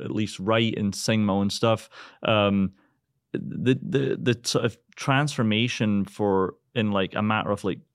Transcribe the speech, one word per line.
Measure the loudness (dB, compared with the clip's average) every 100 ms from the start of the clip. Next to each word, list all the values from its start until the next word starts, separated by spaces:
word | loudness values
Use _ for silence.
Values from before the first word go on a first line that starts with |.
at | -6
least | -4 -4 -4
write | 0 2 2 0
and | -4
sing | -2 0 2 2
my |
own | 2 0
stuff. | 0 2 2 -2 -20 -20 -6
Um, | 0 2 4 2 0 -4 _ _ _ _ _
the, | -8 -8 -2 0 0
the, | 0 -2 0 0
the | 0 0
sort | 0 0 -2
of | -6 _ -8
transformation | 0 2 2 0 0 2 0 0 0 0
for, | -2 -2 2 2 0 -4 _ -2
in, | 0
like, | 0 -2 -2
a |
matter | 0 0 0
of, | -2
like, | -2 -6 _